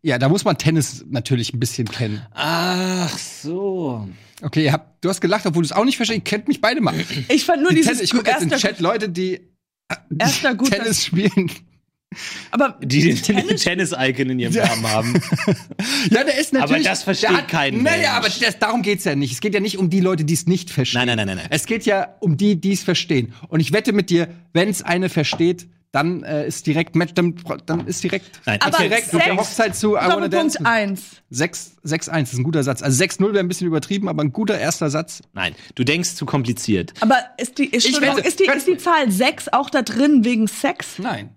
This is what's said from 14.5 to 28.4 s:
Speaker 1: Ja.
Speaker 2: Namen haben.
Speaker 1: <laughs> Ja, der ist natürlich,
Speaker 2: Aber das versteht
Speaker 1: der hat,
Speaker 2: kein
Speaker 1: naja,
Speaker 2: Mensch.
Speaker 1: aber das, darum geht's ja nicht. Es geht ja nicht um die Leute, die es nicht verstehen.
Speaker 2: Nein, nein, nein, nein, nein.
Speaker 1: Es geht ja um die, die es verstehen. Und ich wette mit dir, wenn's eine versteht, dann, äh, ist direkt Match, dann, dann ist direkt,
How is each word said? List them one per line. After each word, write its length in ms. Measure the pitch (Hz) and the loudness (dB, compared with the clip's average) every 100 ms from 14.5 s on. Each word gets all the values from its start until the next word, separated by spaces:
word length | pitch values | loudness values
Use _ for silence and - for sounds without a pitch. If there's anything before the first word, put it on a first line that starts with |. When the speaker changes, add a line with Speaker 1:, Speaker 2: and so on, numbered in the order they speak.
Speaker 1:
Ja. 140 | - 196 | 2 0
Speaker 2:
Namen 200 | 110 113 | 0 0
haben. 260 | 110 117 | 0 2
Speaker 1:
<laughs> 80 | 127 - - - - - - 226 277 220 | 0 0 -2 0 -2 -4 -8 -4 -2 2
Ja, 140 | 233 | 2
der 140 | 285 262 | 2 0
ist 140 | 302 | 0
natürlich, 340 | 269 240 320 196 | 0 2 2 2
Speaker 2:
Aber 80 | |
das 100 | 190 | 0
versteht 260 | - 185 214 | -2 0 2
Speaker 1:
der 60 | 277 | 2
hat, 120 | 277 | 0
Speaker 2:
kein 340 | 165 139 214 | 0 0 2
Speaker 1:
naja, 360 | 277 339 294 240 | 2 2 0 0
Speaker 2:
Mensch. 140 | 214 - | -2 0
Speaker 1:
aber 100 | 233 | -2
das, 120 | - | 0
darum 240 | 220 240 | 0 0
geht's 220 | 208 202 | 0 0
ja 100 | 180 | 0
nicht. 180 | 139 139 | 0 -2
Es 80 | 123 | -2
geht 140 | 214 | -2
ja 60 | 202 | 0
nicht 180 | 202 190 | -2 0
um 100 | 180 | 2
die 100 | 190 | 4
Leute, 240 | 185 175 | 2 2
die 100 | 151 | 0
es 120 | 165 - | 0 2
nicht 240 | 180 - | 0 -2
verstehen. 360 | - 127 123 123 | -2 0 0 0
Speaker 2:
Nein, 100 | 113 | 0
nein, 20 | |
nein, 80 | 101 | -2
nein, 80 | 92 | -4
nein. 20 | 85 | -4
Speaker 1:
Es 160 | 156 - | -4 -2
geht 200 | 226 220 | -2 2
ja 300 | 196 - - | 0 -2 -2
um 160 | 196 143 | -2 2
die, 240 | 208 180 | 2 2
die 120 | 190 | 0
es 100 | 190 | 0
verstehen. 500 | - 170 - 143 110 - - | 0 -2 0 0 -2 -10 -2
Und 120 | 160 | 0
ich 120 | 135 | 2
wette 200 | 196 220 | 2 2
mit 180 | 202 180 | 0 2
dir, 180 | 170 170 - _ | 2 0 -8 _
wenn's 300 | - 180 202 | 0 0 -2
eine 260 | - 175 185 | -2 0 0
versteht, 600 | 175 147 - 170 180 - _ _ | 0 -2 2 0 0 -8 _ _
dann, 300 | 135 160 180 | -2 0 -2
äh, 240 | - 151 147 | -4 -4 -4
ist 200 | - - | -4 -2
direkt 280 | 151 160 | -2 0
Match, 200 | 160 170 | 0 0
dann, 200 | - 175 165 - - - | 2 0 0 -8 -8 -4
dann 200 | 165 165 | -4 -4
ist 160 | - | -4
direkt, 220 | 185 190 - - | -4 -4 -8 -8